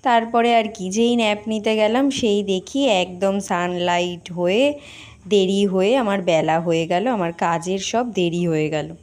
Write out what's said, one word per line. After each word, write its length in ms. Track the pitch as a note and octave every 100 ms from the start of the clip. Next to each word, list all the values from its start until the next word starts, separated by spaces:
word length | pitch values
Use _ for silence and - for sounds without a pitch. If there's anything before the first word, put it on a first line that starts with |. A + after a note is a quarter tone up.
| C4+
তারপরে 440 | A#3 A3+ A#3 A#3 A#3
আর 60 | A3 A3
কি, 80 | F#3 G3
যেই 160 | A#3 A#3+
ন্যাপ 200 | A3 G#3 A3
নিতে 200 | A3 G#3+ A3
গেলাম 240 | G#3+ A#3 C#4 C4+
সেই 200 | A#3 G#3 G3
দেখি 280 | F#3+ F#3+ C4+ C#4 G3
একদম 320 | F3+ F3+ G3 G3 G3
সানলাইট 760 | F3+ F3 F3+ F3 F3 F3+ F3 - E3+
হয়ে 260 | F3 G3+ C#4 D4 - - - - F#3
দেরি 300 | G#3 F#3+ G3 G3+
হয়ে 200 | F#3 F#3+ C4+
আমার 160 | A3 G3 F3+
বেলা 260 | D#3+ D#3 D#3+ E3+
হয়ে 180 | E3 E3
গেল, 120 | F3 A#3 A#3
আমার 160 | E3+ E3+
কাজের 360 | F3+ E3+ E3+ F#3+ F#3+
সব 140 | A3+ B3 G3
দেরি 240 | F3 E3+ F3
হয়ে 180 | D#3 D#3
গেল। 140 | D#3 D3+ E3